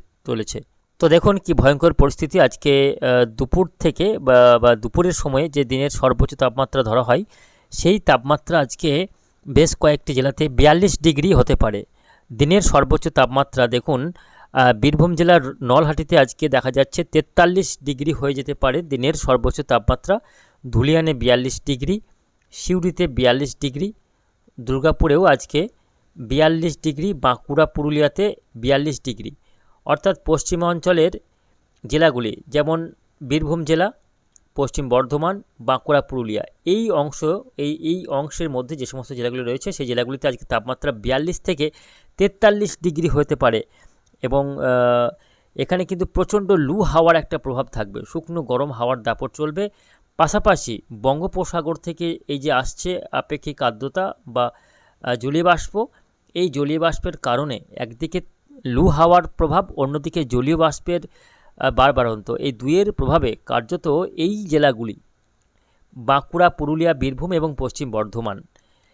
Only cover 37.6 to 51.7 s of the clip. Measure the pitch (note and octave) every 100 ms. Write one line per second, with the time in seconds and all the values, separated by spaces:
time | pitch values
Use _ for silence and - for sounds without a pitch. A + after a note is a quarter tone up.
37.6 | D3 D#3 D#3+ F3+ F3 C#3 D3+ - D#3+ B2+
38.6 | B2 D#3 B2 C3 B2 B2 A#2+ B2+ A#2+ C3+
39.6 | G3+ F#3+ B2+ A#2+ A#2+ C3+ C#3+ A#2+ - A#2
40.6 | A#2 B2+ D3 A2+ A2+ C3 E3 - - D3
41.6 | D3+ - _ _ _ - G3 - G#3+ G#3
42.6 | G#3 - F3+ D3+ E3 C#3+ D3 C#3 B2+ A2
43.6 | - _ _ _ _ - B2+ C#3 C#3 C#3+
44.6 | C3 B2 B2 A#2+ A#2+ - _ _ _ -
45.6 | C3+ F3+ F3+ F3 F3+ - F3 G#3 F#3+ F#3
46.6 | C#3 G3 D#3 D#3 E3 E3 D3+ D#3 C3+ B2+
47.6 | B2 A#2 G2+ G2 - E3 D#3+ E3+ B2 B2
48.6 | D3 A#2 A#2+ B2+ A2 A2+ C3 - D3+ D#3
49.6 | G3+ _ _ _ _ - D#3 G#3 G#3 E3
50.6 | - G#2+ - A2 B2+ D3 F3+ F#3 F3 E3+
51.6 | D#3